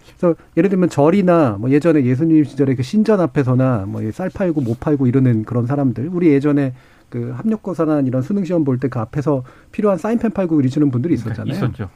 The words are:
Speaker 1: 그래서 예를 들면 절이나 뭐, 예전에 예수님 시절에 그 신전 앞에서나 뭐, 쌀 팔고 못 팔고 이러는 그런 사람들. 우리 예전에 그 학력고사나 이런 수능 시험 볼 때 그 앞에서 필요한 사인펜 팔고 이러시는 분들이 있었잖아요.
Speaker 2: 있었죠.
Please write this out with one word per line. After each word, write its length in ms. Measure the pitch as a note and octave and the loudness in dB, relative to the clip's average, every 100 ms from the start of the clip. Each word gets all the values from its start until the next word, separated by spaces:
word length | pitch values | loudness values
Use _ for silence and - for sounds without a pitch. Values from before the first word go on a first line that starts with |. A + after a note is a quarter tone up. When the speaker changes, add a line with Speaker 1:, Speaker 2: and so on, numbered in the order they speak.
| - - | -20 -2
Speaker 1:
그래서 180 | F3 D#3+ - E3 | -2 -2 -2 0
예를 140 | F#3+ | 2
들면 200 | F#3+ E3+ | 2 0
절이나 680 | - D3 G3+ F3+ E3+ C3+ G2+ | 2 4 4 4 4 2 0
뭐, 120 | B2+ | 0
예전에 320 | C#3+ E3+ D#3 B2 | 2 4 2 2
예수님 380 | B2+ E3 D#3 | 0 2 2
시절에 320 | C#3 - C3+ B2+ | 2 0 0 0
그 80 | |
신전 360 | B2+ G#3+ A3 G3+ | -2 0 2 2
앞에서나 640 | D#3+ D3+ B2+ B2+ C3 A2+ G2 | 0 0 0 2 2 0 -4
뭐, 140 | A2 G#2+ | -6 -6
쌀 180 | - F#3 | -6 -8
팔고 320 | - F3+ D3+ | -2 -2 0
못 180 | A#2 A#2+ | -2 -2
팔고 280 | D#3+ C#3 B2 | -2 0 2
이러는 360 | C3 B2+ A2 G#2+ | 4 2 2 0
그런 200 | A#2+ B2 | -4 -2
사람들. 440 | C#3+ C3+ A#2 D#3 | 0 -2 -2 -6
우리 180 | F3 E3+ | 0 2
예전에 440 | C#3 D3 C#3+ C3+ B2+ - _ _ | 4 2 0 -2 -6 -18 _ _
그 220 | B2 A#2+ B2 | -10 -8 -6
학력고사나 680 | A3 A3 G3+ E3+ D#3 D3 | -4 -4 -6 -4 0 0
이런 200 | C3 B2+ | 0 -2
수능 240 | B2+ G3+ F3 | -2 -2 0
시험 180 | F3 | 0
볼 140 | C#3+ B2+ | 0 0
때 80 | C#3 | -2
그 120 | B2 | -4
앞에서 440 | A2 D3+ C#3 C3+ B2+ - _ | -6 -4 -2 -2 -4 -18 _
필요한 260 | - G3+ F3+ | -2 -2 0
사인펜 320 | G#3+ A#3 A3+ | -2 -2 -2
팔고 280 | G3+ F3 D#3 | -2 0 2
이러시는 300 | B2+ D3+ C#3+ | 2 2 0
분들이 240 | B2 E3+ B2+ | 0 0 -2
있었잖아요. 360 | G#2 A2 A2 F3 | -4 -8 -6 -4
Speaker 2:
있었죠. 340 | A#2+ - F#2+ | -4 -4 -10